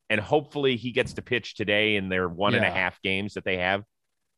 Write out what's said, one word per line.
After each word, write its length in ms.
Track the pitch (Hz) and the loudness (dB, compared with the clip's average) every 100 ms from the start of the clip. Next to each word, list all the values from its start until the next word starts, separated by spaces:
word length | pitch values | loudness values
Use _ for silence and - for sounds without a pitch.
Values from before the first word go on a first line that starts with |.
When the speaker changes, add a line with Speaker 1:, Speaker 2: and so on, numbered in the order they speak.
| - | -4
Speaker 1:
and 120 | 107 | -4
hopefully 560 | 90 151 143 147 135 120 | 2 0 0 0 0 0
he 160 | 123 | -2
gets 220 | 120 120 | -2 -2
to 80 | - | -6
pitch 340 | - 120 - - | -4 -4 -4 -6
today 400 | 101 104 107 104 | 0 2 4 0
in 120 | 95 | 0
their 200 | 92 90 | 0 -2
one 260 | 85 101 | 0 2
and 100 | 113 | 2
a 40 | 98 | 2
Speaker 2:
Yeah. 60 | |
Speaker 1:
half 280 | 95 90 - | 0 -2 -2
games 320 | 95 95 101 | -4 -2 -4
that 100 | 92 | -6
they 120 | 98 92 | -2 0
have. 260 | 90 101 101 _ _ _ _ | 2 0 -2 _ _ _ _